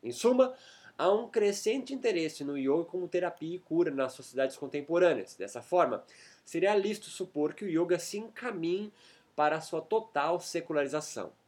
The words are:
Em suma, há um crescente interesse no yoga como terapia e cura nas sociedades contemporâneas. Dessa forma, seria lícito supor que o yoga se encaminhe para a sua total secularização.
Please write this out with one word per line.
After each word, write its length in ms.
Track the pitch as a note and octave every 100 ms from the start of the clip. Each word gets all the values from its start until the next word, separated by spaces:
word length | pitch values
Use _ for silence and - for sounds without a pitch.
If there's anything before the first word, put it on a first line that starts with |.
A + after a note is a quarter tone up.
Em 100 | A2
suma, 440 | A#2+ A#3 B3+ B3+ - - - - -
há 140 | E3+
um 160 | G#3 A#3
crescente 680 | A3+ G#3 G3+ A3 C4 B3+
interesse 500 | C4+ A#3+ F#3 D#3 -
no 140 | C#3+ C#3+
yoga 280 | C3+ D3+ E3
como 220 | F#3 F3
terapia 480 | F3+ F3 - D#3 F3+
e 40 |
cura 320 | _ E3 E3
nas 220 | C3+ C3
sociedades 440 | - C3 B2 C3+ -
contemporâneas. 800 | C#3 C#3+ C#3 E3+ F3 C3 F#2+ -
Dessa 260 | F#2+ A#2+
forma, 420 | - F3+ D3 A2+ - - - - -
seria 300 | E3 F#3+ G#3
lícito 320 | G3 G#3+ -
supor 460 | - F#3 D3+ D3+
que 120 | D3+ G3+
o 20 |
yoga 320 | D#3+ F3 F3
se 180 | - G#3
encaminhe 720 | A3 - A#3+ G3 E3 F#3 G#3 _ - - _ -
para 220 | D3+ D#3
a 40 |
sua 200 | D#3+ E3
total 580 | - A3 A3 C#3+ D3 F3
secularização. 920 | - E3+ E3 D3+ C#3 D3+ D3+ A#2 F2 _